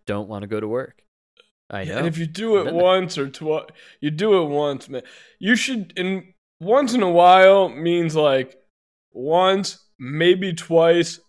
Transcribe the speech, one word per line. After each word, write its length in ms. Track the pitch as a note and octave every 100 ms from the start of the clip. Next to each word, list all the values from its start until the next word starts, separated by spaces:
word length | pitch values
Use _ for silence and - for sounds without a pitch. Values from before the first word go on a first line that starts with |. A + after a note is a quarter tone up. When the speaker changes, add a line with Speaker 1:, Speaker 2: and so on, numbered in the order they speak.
Speaker 1:
don't 240 | - G2+ G2+
wanna 180 | G#2 G2+
go 140 | G#2+
to 80 | G#2+
work. 340 | A#2+ C3 _ _ _ _ _ _ _ -
I 120 | G2+
Speaker 2:
Yeah, 100 | F2+
Speaker 1:
know. 60 | G#2
Speaker 2:
and 60 | E3
if 120 | D#3+
you 80 | E3
do 300 | E3 A3+ G#3
it 40 |
Speaker 1:
I've 40 | D3
been 80 |
there. 100 | E3
Speaker 2:
once 320 | F3+ F#3+ F3+ D3+
or 140 | C#3
twi-, 340 | - D#3 D#3 - _ - _
you 80 | D3
do 320 | D#3 G#3+ F#3+
it 60 | D#3
once, 420 | C#3+ D3 C3+ -
man. 120 | C3 - - _ _
You 180 | F#3+ A#3+
should, 380 | - B3 E3+ E3+
and 380 | F#3 F#3+ - _ _ _
once 320 | E3+ B3+ C4+
in 100 | B3
a 80 | F#3+
while 600 | F3 F3+ F#3 F#3+ G3 F3+
means, 440 | B2 E3 F3 E3
like, 440 | D#3 D3+ C3+ B2+ _ _ _ _ _ _
once, 680 | G#2+ C3+ E3+ F#3 G3 F#3+ - _ _
maybe 540 | B2+ D3+ F3 F#3 F#3+
twice 680 | E3 - E3 E3 E3+ E3 -